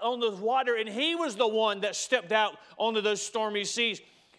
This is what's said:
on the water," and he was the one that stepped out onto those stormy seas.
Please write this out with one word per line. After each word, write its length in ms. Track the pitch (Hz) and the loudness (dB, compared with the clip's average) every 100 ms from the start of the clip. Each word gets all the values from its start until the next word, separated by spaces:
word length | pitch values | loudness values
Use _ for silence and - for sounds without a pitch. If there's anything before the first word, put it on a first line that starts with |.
on 200 | 226 247 | -4 0
the 100 | 226 | -2
water," 460 | 185 220 262 247 226 | 0 0 2 2 0
and 120 | 220 | -2
he 280 | 214 311 339 | -2 0 0
was 180 | 311 | -2
the 140 | 202 226 | 0 2
one 320 | 220 220 202 | 4 2 0
that 160 | 202 170 | -4 -4
stepped 340 | - 254 170 | 0 0 2
out 280 | 214 208 - - - | 2 2 -2 -16 -4
onto 240 | 220 220 | 0 2
those 220 | 208 202 | 0 0
stormy 420 | - 226 214 208 | -2 -2 -2 -2
seas. 360 | 196 240 233 185 - _ _ | -4 0 0 -2 -12 _ _